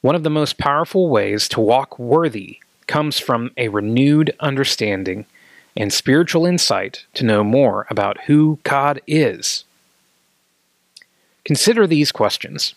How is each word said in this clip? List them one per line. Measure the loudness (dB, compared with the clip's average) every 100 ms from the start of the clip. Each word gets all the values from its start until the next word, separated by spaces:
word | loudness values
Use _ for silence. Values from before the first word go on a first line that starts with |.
One | 2
of | 0
the | 0
most | -2 -2 -2
powerful | -2 0 0 0 2
ways | 2 0 -2 -4
to | 0
walk | 2 2 0 -10
worthy | 0 2 2 -4 -14 -20 _ _ -6
comes | -2 -2 -4
from | -2 -2 -2 -6
a | -4
renewed | -2 0 2 4 4 2 -2
understanding | -4 -2 -4 -2 -4 -4 -6 -8 -12 _ _ -20 _
and | -6 -4
spiritual | -2 2 2 2 2
insight | 2 0 0 0 -2 -12 -14
to | -4
know | 0 2
more | 2 4 2 0 -4
about | -4 -2 -4
who | 2 4 4 0
God | -2 0 0 -4 -2
is." | 0 0 -2 -6 -8 -10 _ _ _ _ _ _ _ _ _ _ _ _ -20 _ _ _ _ -2
Consider | 0 2 4 4
these | 4 0
questions. | 0 -2 -2 -10 -8 -8